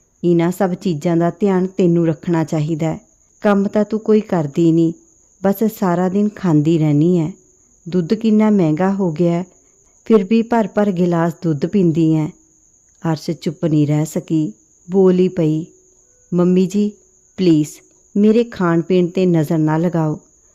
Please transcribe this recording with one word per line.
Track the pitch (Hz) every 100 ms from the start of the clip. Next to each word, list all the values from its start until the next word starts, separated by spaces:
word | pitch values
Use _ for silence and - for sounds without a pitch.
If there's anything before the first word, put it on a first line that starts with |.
| _ _
ਇਹਨਾਂ | 175 170 165
ਸਭ | 180 190
ਚੀਜ਼ਾਂ | 180 190 151 175 170
ਦਾ | 170
ਧਿਆਨ | 170 202 185 185
ਤੈਨੂੰ | - 185 170 165
ਰੱਖਣਾ | 156 - 170
ਚਾਹੀਦਾ | 156 160 151 160 160
ਹੈ। | 160 - _ _ _
ਕੰਮ | 214 202 202
ਤਾਂ | 214
ਤੂੰ | 208 220
ਕੋਈ | 214 214
ਕਰਦੀ | 196 180 147 143 170
ਨਹੀਂ, | 165 165 - _ _ _ _
ਬਸ | 190 196 220 214
ਸਾਰਾ | 190 175 185
ਦਿਨ | 190 208
ਖਾਂਦੀ | - 185 151 147 170
ਰਹਿੰਦੀ | 156 147 160 180
ਹੈ। | 156 - _ _ _ _ 175
ਦੁੱਧ | 180 160
ਕਿੰਨਾ | 220 220 214 214
ਮਹਿੰਗਾ | 208 160 151 185
ਹੋ | 196 185
ਗਿਆ | 151 175
ਹੈ, | 170 180 _ _ _ _ _
ਫਿਰ | - 220
ਵੀ | 190 226
ਭਰ-ਭਰ | 226 233 202 208 208
ਗਿਲਾਸ | 175 175 170 170 165
ਦੁੱਧ | 165 147 165
ਪੀਂਦੀ | 208 180 156 160
ਹੈ।" | 160 156 - _ _ _ _ _ _ 165
ਅਰਸ਼ | 156 -
ਚੁੱਪ | 160 - 151
ਨਹੀਂ | 170 156 147
ਰਹਿ | 151 156
ਸਕੀ, | 180 156 160 156 - _ _ -
ਬੋਲ | 190 185 185
ਹੀ | 185
ਪਈ, | 180 156 156 170 _ _ _ _ _ _
"ਮੰਮੀ | 175 175 180 185
ਜੀ, | 202 208 208 _ _ _ -
ਪਲੀਜ਼ | 185 156 151 - _ _ _ 202
ਮੇਰੇ | 214 220
ਖਾਣ | 233 - 180 165
ਪੀਣ | 165 185 175
'ਤੇ | 185 185
ਨਜ਼ਰ | 165 151 165
ਨਾ | 156 156
ਲਗਾਓ, | 175 165 156 151 - _ _